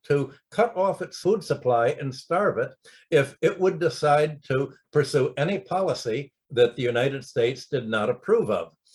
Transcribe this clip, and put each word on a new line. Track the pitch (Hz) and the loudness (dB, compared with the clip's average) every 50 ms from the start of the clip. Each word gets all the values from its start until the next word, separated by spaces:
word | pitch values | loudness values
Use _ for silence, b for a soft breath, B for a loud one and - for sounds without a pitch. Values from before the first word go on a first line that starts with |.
| _ | _
to | - 143 143 135 131 B B _ _ | -2 -2 -2 -2 -4 B B _ _
cut | - 202 226 233 - | -2 0 0 0 0
off | 180 190 190 160 - | 0 -2 0 -2 -4
its | 151 - - - | -8 -12 -10 -4
food | - 180 214 202 - | -2 0 0 0 0
supply | - 143 - - 123 120 117 117 127 - - | -4 -4 -2 0 2 2 4 2 2 0 -2
and | 143 135 127 | -6 -8 -8
starve | - - - 165 185 208 180 - | -10 -6 -4 -2 0 0 0 0
it | 110 123 - - B B B B B B - | -2 -4 -6 -8 B B B B B B 2
if | 170 143 131 - - _ | 2 2 2 2 -2 _
it | 160 160 190 - | 0 0 0 2
would | 185 190 175 156 | 0 0 0 0
decide | 170 151 - - 151 147 143 151 151 156 151 143 - | -2 -4 -2 0 2 2 4 4 2 0 -2 -6 -6
to | - 135 131 139 139 B B B _ | -4 -2 -2 -2 -4 B B B _
pursue | - 147 139 - - 139 131 147 - | 0 0 0 2 2 0 0 0 -2
any | 139 147 185 202 190 | -2 -2 -2 -2 -4
policy | - - 175 185 190 165 123 - - 117 107 135 143 - _ _ _ - | -4 -4 -4 -2 0 -2 -2 -4 -4 -6 -6 -6 -6 -10 _ _ _ -2
that | - 117 123 107 - | 2 4 4 4 2
the | 135 123 | 0 -2
United | 120 117 120 131 139 135 135 - | 0 0 0 0 0 -2 -6 -10
States | - - 123 117 123 135 127 - | -6 -2 0 0 0 0 -4 -8
did | - - 127 113 | -6 -6 -6 -4
not | 110 113 107 104 117 | -2 -2 0 0 0
approve | 123 - - - 220 233 175 - | -2 -2 0 2 2 2 2 0
of. | 101 87 82 - _ _ b b | -2 -2 -4 -6 _ _ b b